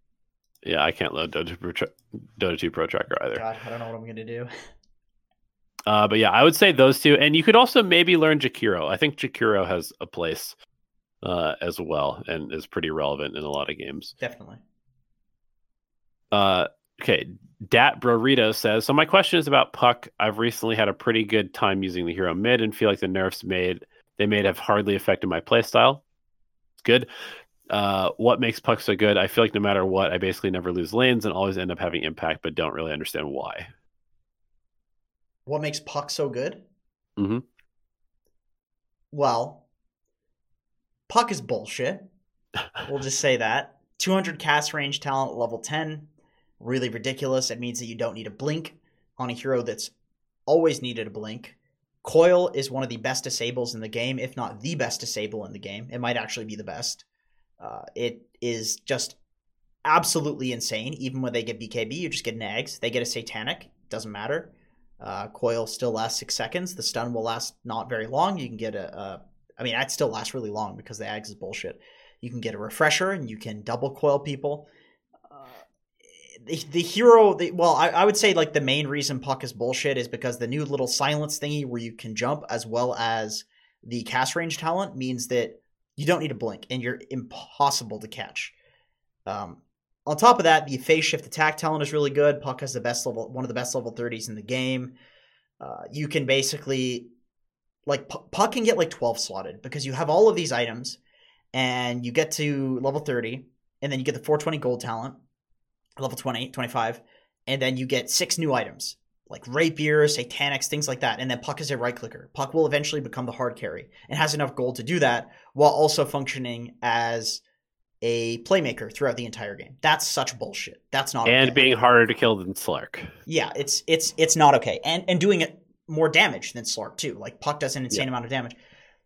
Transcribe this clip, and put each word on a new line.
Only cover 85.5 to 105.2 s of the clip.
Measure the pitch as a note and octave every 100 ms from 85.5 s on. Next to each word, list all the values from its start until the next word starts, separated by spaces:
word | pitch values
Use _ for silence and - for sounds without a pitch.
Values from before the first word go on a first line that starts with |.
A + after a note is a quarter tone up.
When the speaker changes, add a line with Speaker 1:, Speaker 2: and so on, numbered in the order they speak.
| - _ _ _ -
Speaker 2:
you | D3
don't | F3
need | D3+
to | A#2
blink | A2+ F#2+ -
and | B2+
you're | A#2+ - -
impossible | C3 B2 - - - C#3+ - A2+ G#2+
to | G#2+
catch. | - G2 - - _ _ _ _ _ _ _ F#2
Um, | G2+ F2 - _ _ _ _ -
on | D3+
top | A#3 A#3
of |
that, | E3 D#3 C#3+
the | C3
phase | C3+ D#3+ D3+
shift | D3+ -
attack | - D#3 D3+
talent | E3 D#3
is | C#3+
really | D3+ C#3+
good. | C3+ D3 D3
Puck | C#3+ C3
has | C3+
the | B2
best | A#2+ A#2+ C3
level, | A2+ A2+
one | B2+ B2+
of |
the |
best | A#2+ B2
level | C3 A#2
thirties | A2+ A#2+ A2+ A2
in | G#2+
the |
game. | G2+ B2+ C3 C3 B2+ - _ _ _ _ _ -
Uh, | - - -
you | C#3+ D3
can | D#3 C3
basically, | C3+ C3 C#3+ - C3+ B2+ A#2+ A#2+ _ _ _ _ _ _ _ -
like, | C#3 -
Pu-, | - -
Puck | - G#3
can | B3+ A3
get, | -
like, | E3
twelve | - A#2+ A2+
slotted | - F#2+ F#2 G2
because | C3 D3 C3
you |
have | C3 D#3
all | E3 A3
of | F3+
these | D#3
items | B2 A#2 A2+ B2 - _ _ _ _ _
and | C3 B2+ B2+ B2 B2 A#2+
you |
get | B2+ D#3
to | - D3 C#3 C3+ B2+
level | C3+ C#3+
thirty | D3 B2 A2+ C3 - _ _ -
and | C#3+
then | C3+
you |
get | C3 D3
the |
four | D3 D3+
twenty | D#3 D#3
gold | C3 A#2+
talent, | B2 A2+ C3 -